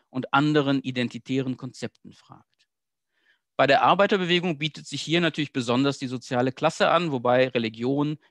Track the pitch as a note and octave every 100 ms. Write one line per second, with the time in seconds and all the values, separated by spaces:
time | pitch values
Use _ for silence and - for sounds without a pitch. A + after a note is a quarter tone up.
0 | _ C3 - C#3 D3+ D3+ C#3 C#3 C3 B2
1 | A#2+ A#2+ - C3 C3 B2+ B2 - A2+ _
2 | - - - F2+ _ _ _ _ _ _
3 | _ _ _ _ _ - C3+ C3+ B2 F3
4 | G3+ G3+ F3 F3 F3+ C#3+ D#3 D3+ D3+ C#3+
5 | - E3+ E3 D#3 C#3+ C#3 A#2 A#2+ C#3 C3+
6 | B2+ B2+ - B2 C3 - D3+ - G3 E3
7 | F3 C3+ A#2+ B2 C3 B2 A2 A2 B2 C#3
8 | D3+ D3+ _